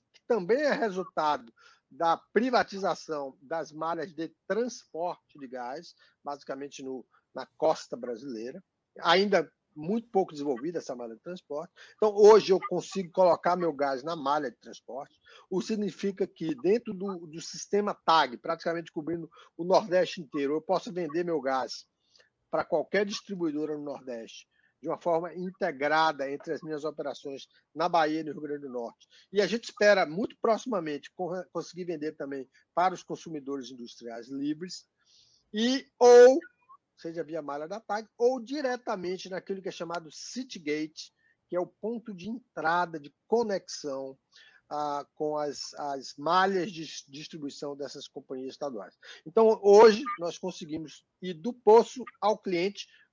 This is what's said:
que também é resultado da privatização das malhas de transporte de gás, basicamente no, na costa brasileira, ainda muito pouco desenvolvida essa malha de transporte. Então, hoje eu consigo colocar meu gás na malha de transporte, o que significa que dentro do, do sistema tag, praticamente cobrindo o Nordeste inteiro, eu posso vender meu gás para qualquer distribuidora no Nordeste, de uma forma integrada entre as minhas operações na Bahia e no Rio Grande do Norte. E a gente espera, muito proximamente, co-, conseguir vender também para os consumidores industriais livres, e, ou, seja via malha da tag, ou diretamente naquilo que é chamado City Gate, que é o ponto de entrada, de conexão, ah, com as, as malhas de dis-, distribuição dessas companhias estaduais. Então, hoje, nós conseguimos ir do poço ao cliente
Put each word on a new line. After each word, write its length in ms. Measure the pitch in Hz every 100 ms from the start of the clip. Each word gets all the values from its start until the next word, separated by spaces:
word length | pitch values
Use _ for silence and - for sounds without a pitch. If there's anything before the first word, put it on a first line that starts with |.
| _
que 80 | _ -
também 320 | 233 180 254
é 120 | 294
resultado 800 | 208 226 185 180 - 156 143 117 _ - _ _
da 280 | 135 165 160 _
privatização 1040 | 208 254 240 180 196 190 156 - 147 139 123
das 320 | 131 165 147
malhas 400 | 151 160 170 151
de 180 | 151 160 _ -
transporte 920 | 196 247 - - 156 175 151 _ 151
de 100 | 135
gás, 460 | 127 120 147 170 _ _ _
basicamente 600 | 143 143 - 139 143 143
no, 240 | 131 131 - _ _
na 120 | 131 127 -
costa 400 | 156 156 - 131
brasileira, 640 | 123 113 139 110 117 170 - _ _ -
ainda 500 | 175 180 208 190 156 _ _
muito 340 | 151 160 226 226
pouco 240 | 196 180
desenvolvida 460 | 151 143 120 151 165
essa 160 | -
malha 200 | 123 120
de 80 | 110
transporte. 500 | 175 180 - 143 170 - - _
Então, 180 | 214
hoje 380 | 202 208 220 147
eu 80 | 185 -
consigo 420 | 180 - 196 175
colocar 440 | - 185 156 175 180
meu 160 | 170
gás 300 | 139 139 135
na 120 | 147
malha 360 | 170 135 151 139
de 80 | -
transporte, 600 | 117 - - 123 160 _ _ - _
o 100 | 190
que 80 | -
significa 600 | 214 202 - 196 190 190
que 280 | - 160
dentro 380 | 131 160 226 226
do, 340 | 190 202 180 170
do 140 | 160
sistema 540 | - 180 - 202 208
tag, 420 | - - 160 135 117
praticamente 560 | 156 165 175 170 165
cobrindo 380 | 170 151 170 156 - - -
o 80 |
Nordeste 560 | 175 180 208 180 165 -
inteiro, 340 | 139 147 139
eu 60 | 156
posso 320 | 156 180 240
vender 320 | 180 165 160
meu 160 | 175 160
gás 460 | 127 127 117 - - _ _ _ _ _ _
para 140 | 156
qualquer 400 | - 160 147 190
distribuidora 720 | 208 208 - 190 165 147 151 151
no 60 |
Nordeste, 640 | 147 131 131 117 110 - - _ _ _
de 80 | 156
uma 120 | 147
forma 340 | 175 165 170
integrada 960 | 165 185 - 185 135 147 156 160 143 135
entre 220 | 139 165
as 100 | 143
minhas 220 | 156 151
operações 640 | 156 147 143 - 143 135 - _ _
na 140 | 147 175
Bahia 320 | 170 156 156
e 20 |
no 80 | 156
Rio 120 | 147
Grande 180 | 151 147
do 80 | 139
Norte. 400 | 123 113 - _ _ _
E 100 | 190
a 40 | 185
gente 180 | 226
espera, 420 | - - 208 196 151
muito 300 | 165 247 -
proximamente, 680 | 226 214 247 202 156 143 - -
co-, 280 | 175 185 165
conseguir 340 | 170 147 170 175
vender 260 | 160 151
também 360 | 151 139 139 127 _ _
para 220 | - 185
os 80 | 175
consumidores 680 | - 165 175 156 135 139 120
industriais 560 | 131 120 - 117 117 117
livres, 580 | 139 143 151 185 - - _ _ _ _ _ _
e, 320 | 214 233 262 - -
ou, 400 | 247 240 247 285 - _ _ - _ _
seja 280 | 170 165
via 180 | 151 165
malha 240 | 143 143 156
da 140 | 208
tag, 260 | - 208 214 -
ou 220 | 240 262
diretamente 920 | 220 294 254 247 - 208 180 185 185
naquilo 320 | 180 - 196
que 100 | 185
é 20 |
chamado 400 | - 170 170 156
City 480 | - - 240 262 196
Gate, 480 | 147 151 156 - - _ _ _ _
que 80 | 180
é 40 |
o 60 | -
ponto 480 | _ 208 240 233
de 160 | 185 185
entrada, 680 | 233 - - 156 175 175 160
de 120 | 143 _ _
conexão, 920 | 226 226 185 - - 147 135 135 135 _ - - _ _
ah, 380 | 147 147 143 139
com 220 | - 151 151
as, 380 | 147 127 -
as 400 | - 147 139 120 -
malhas 560 | 151 185 190 190 151
de 120 | 160
dis-, 200 | 147 - -
distribuição 680 | 139 151 165 143 - 147 143
dessas 320 | 139 147 -
companhias 460 | 139 - 131 131
estaduais. 420 | - 147 113 90 _ - - 160
Então, 340 | 226 220 220
hoje, 400 | 202 202 226 214 277 -
nós 200 | 170 -
conseguimos 640 | 185 - 160 160 151 - _ _
ir 140 | 185
do 180 | 160 196
poço 500 | 240 - 226 226 262 220 -
ao 180 | 202 208
cliente 500 | 196 170 190 202 - _ _